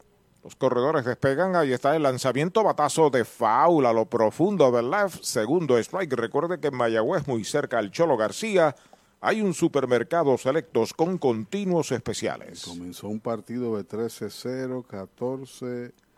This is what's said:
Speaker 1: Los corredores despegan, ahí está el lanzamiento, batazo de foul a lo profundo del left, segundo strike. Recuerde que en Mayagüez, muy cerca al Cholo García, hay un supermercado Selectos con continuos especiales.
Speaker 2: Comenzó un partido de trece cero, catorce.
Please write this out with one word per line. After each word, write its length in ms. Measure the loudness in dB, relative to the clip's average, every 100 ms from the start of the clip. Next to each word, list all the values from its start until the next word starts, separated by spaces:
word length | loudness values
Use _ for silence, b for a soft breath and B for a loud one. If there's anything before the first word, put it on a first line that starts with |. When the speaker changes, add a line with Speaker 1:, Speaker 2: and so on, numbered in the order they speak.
| _ _ _ _
Speaker 1:
Los 120 | -20 -2
corredores 480 | 0 2 2 0
despegan, 500 | -2 0 0 2 2
ahí 160 | 2 2
está 240 | 2 2
el 100 | 2
lanzamiento, 580 | 2 0 0 0 0 2
batazo 480 | 2 2 0 4 4
de 160 | 4 0
foul 580 | 0 2 4 4 4
a 80 | 4
lo 140 | 2 0
profundo 640 | 2 2 2 0 4 4
del 200 | 4 0
left, 320 | 0 -2 -4
segundo 540 | -6 -4 0 0 2 2
strike. 380 | 2 -4 -4
Recuerde 460 | -2 -2 -2 -2 -2
que 80 | -4
en 80 | -2
Mayagüez, 500 | 0 2 0 -2 -2
muy 160 | -4
cerca 320 | -2 -4 -2 -2
al 120 | -2
Cholo 260 | 0 2 2
García, 580 | 0 -2 0 2 2 0 b b b b
hay 220 | -2 0
un 100 | 0
supermercado 840 | 2 0 2 2 2 2 0 2 2
Selectos 560 | 2 -2 0 0 0
con 240 | 0 -2 0
continuos 760 | 0 0 -2 -4 0 0 0
especiales. 720 | -4 -4 -6 -6 -6 -12 -16
Speaker 2:
Comenzó 440 | -14 -14 -14 -12 -10
un 120 | -8
partido 560 | -6 -8 -8 -8 -4 -6
de 80 |
trece 460 | -6 -6 -6 -6 -12
cero, 520 | -10 -10 -8 -8 -8 -10
catorce. 1040 | -14 -14 _ -8 -8 -12 -14 -10 -10 -12 -18 b